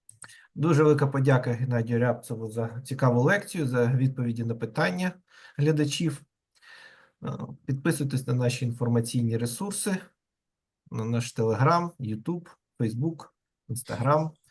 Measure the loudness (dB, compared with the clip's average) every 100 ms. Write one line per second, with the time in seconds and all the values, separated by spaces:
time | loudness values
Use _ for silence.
0 | _ -20 -20 -20 _ -2 4 6 6 6
1 | 4 2 4 4 2 -2 0 0 0 2
2 | 2 0 -6 -10 -8 -6 -6 -8 -8 0
3 | 4 4 4 2 -2 -4 -2 2 2 4
4 | 2 0 -4 -2 -4 -4 -4 -2 -2 0
5 | -4 -6 _ -20 -10 0 2 2 0 0
6 | -2 -4 -12 _ _ _ -20 -20 -20 -20
7 | _ _ -10 -8 -10 -10 -6 -2 0 0
8 | 0 -2 -2 0 0 0 -4 -2 0 0
9 | 0 0 0 0 -4 -6 -6 -4 -4 -4
10 | -6 _ _ _ _ _ _ _ -12 -6
11 | -2 -2 -2 -2 0 4 4 4 0 -6
12 | -8 -6 -6 -8 -10 -20 _ -4 -4 -2
13 | -4 -6 -14 _ _ _ -12 -10 -8 -2
14 | 2 2 0 -8 _